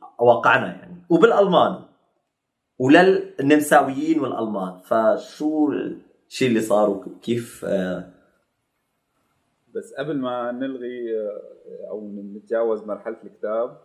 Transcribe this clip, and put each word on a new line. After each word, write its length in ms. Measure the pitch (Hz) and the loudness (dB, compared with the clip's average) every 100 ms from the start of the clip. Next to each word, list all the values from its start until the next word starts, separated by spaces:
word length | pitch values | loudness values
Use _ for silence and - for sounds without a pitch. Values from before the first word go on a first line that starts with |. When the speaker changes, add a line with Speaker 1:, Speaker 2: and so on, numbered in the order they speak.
| - - | -18 2
Speaker 1:
واقعنا، 480 | 120 117 123 117 95 | 4 4 4 2 0
يعني، 380 | - - - - | -10 -18 -16 0
وبالألمان، 760 | 160 226 202 190 160 107 92 - _ _ _ _ _ _ _ _ - | 4 4 4 4 4 2 -2 -14 _ _ _ _ _ _ _ _ -4
وللنمساويين 1400 | 131 165 190 190 - - 139 151 - 151 135 131 156 156 | 6 6 8 4 -2 -4 2 2 6 4 4 -4 -2 0
والألمان. 600 | 123 117 110 98 92 - | -2 -4 -6 -6 -8 -12
فشو 920 | - 113 110 101 - - 156 156 147 104 101 - _ _ _ | -2 2 2 0 -4 -6 -4 0 0 0 -6 -10 _ _ _
الشيء 200 | - 131 | -2 0
اللي 140 | 110 | 0
صار 280 | - 104 104 | 2 2 2
وكيف، 760 | 98 - - - 117 - - 92 | -2 -8 -12 -4 -4 -6 -10 -4
آه؟ 440 | 98 92 87 87 _ _ _ _ _ _ _ _ _ _ _ _ _ _ _ _ - | -2 -2 -6 -10 _ _ _ _ _ _ _ _ _ _ _ _ _ _ _ _ -14
Speaker 2:
بس 180 | - | -12
قبل 240 | - 147 147 | -10 -6 -6
ما 340 | 127 123 120 | -6 -6 -6
نلغي، 680 | 123 135 127 120 123 117 110 | -6 -8 -8 -10 -10 -6 -6
آه، 220 | 104 - - - - - - | -6 -10 -16 -20 -20 -16 -12
أو 220 | 104 104 101 98 104 | -12 -12 -14 -14 -16
نتجاوز 480 | - 113 117 107 | -4 -2 -2 -4
مرحلة 340 | 104 98 117 117 | -6 -10 -10 -14
الكتاب، 540 | 101 - 104 113 127 - | -16 -12 -6 -4 -6 -10